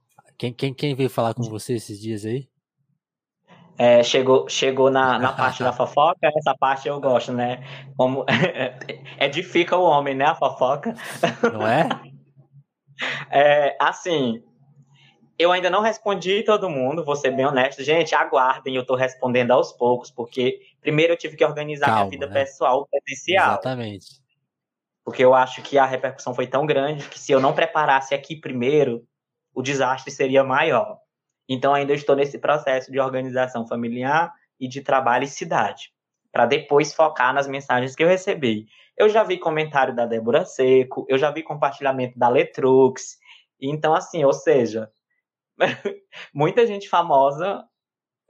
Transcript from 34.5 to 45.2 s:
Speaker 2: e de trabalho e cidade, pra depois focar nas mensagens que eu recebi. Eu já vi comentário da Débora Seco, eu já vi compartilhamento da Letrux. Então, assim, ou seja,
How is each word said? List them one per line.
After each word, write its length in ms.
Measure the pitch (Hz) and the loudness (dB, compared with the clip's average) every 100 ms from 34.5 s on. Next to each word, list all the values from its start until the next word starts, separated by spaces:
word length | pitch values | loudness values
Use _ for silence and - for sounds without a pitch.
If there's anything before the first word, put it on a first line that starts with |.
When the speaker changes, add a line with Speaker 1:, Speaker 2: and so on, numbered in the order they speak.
| - | -12
Speaker 2:
e 80 | 131 | -12
de 140 | 139 | -8
trabalho 420 | 139 135 117 123 | -2 0 2 0
e 40 | 139 | -2
cidade, 640 | - 170 151 101 - - _ _ _ _ | -8 -4 -2 -2 -6 -20 _ _ _ _
pra 140 | - 117 | 0 2
depois 480 | 151 151 147 151 | 0 2 2 2
focar 400 | - 156 156 127 | 2 0 2 0
nas 140 | 135 139 | 0 -2
mensagens 480 | 135 - 123 131 131 | -6 -2 -2 -2 0
que 80 | |
eu 40 | 165 | 2
recebi. 600 | 185 - 165 123 107 - _ _ - | 2 0 -2 -2 -2 -6 _ _ 2
Eu 120 | 214 | 4
já 140 | 220 | 4
vi 140 | 196 180 | 2 -2
comentário 560 | 165 156 156 143 127 117 | -2 -4 -2 0 0 0
da 100 | 113 | -2
Débora 400 | 113 113 147 - | -2 0 0 0
Seco, 600 | - 131 131 127 - - | 0 4 4 2 -4 -2
eu 80 | 131 | 0
já 140 | 151 | 0
vi 100 | 151 | -2
compartilhamento 800 | 160 151 143 - 135 131 123 120 | -8 -4 -4 -2 -4 -4 -4 0
da 80 | 123 | 2
Letrux. 920 | 131 - - 127 131 135 135 - - _ - _ - | 2 0 0 4 6 4 2 -14 -20 _ -20 _ -10
Então, 340 | 135 151 156 170 | -8 -2 0 0
assim, 280 | 185 175 139 | -2 0 2
ou 80 | |
seja, 580 | - 165 143 110 110 110 _ _ _ | 2 2 2 2 -4 -10 _ _ _